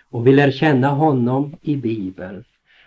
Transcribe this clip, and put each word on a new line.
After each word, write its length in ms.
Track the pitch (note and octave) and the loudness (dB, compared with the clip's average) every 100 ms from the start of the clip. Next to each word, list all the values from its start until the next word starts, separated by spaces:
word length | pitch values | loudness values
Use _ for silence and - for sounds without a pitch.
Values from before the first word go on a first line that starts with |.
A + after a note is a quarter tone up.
| _ | _
Och 180 | A#2 A#2+ | 0 4
vi 60 | |
lär 180 | C#3 C#3+ | 4 4
känna 380 | C3+ D#3+ C3 C#3 | 2 2 2 2
honom 680 | C#3+ D#3 C3 A#2+ C3 C#3+ D#3 | 2 0 2 0 -2 -4 -8
i 140 | D#3 C#3 | -6 -4
Bibeln. 680 | A#2 A2 F#2+ F#2 F#2 G#2 A#2 _ _ _ | -4 -6 -8 -10 -14 -14 -20 _ _ _